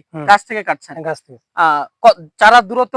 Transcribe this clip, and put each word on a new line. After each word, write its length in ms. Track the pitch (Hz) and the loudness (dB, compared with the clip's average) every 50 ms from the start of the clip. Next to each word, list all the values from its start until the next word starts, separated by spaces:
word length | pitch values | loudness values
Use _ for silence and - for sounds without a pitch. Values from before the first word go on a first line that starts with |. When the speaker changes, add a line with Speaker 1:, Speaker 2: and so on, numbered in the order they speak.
| - _ - | -20 _ -16
Speaker 1:
হুম। 120 | 160 156 | -8 -2
Speaker 2:
গাছ 140 | 160 202 208 - | 0 0 0 0
থেকে 160 | - 226 214 185 | -4 -12 -10 -6
কাটছেন? 300 | 180 156 - _ - 160 | -6 -8 -8 _ -20 -16
Speaker 1:
হ্যাঁ, 120 | 165 156 | -12 -10
গাছ 140 | 156 156 - _ | -10 -10 -10 _
থেকে। 160 | _ 127 117 _ _ - | _ -20 -20 _ _ -6
Speaker 2:
আহ, 280 | - 170 160 151 147 135 - _ _ | -2 -2 0 0 -2 -4 -10 _ _
ক-, 280 | - 233 202 175 160 151 _ - | 2 2 2 0 -2 -18 _ 0
চারার 260 | 214 214 233 247 214 | 2 4 4 4 2
দূরত্ব 280 | 185 233 247 247 - - | 0 -2 -6 -6 -4 -6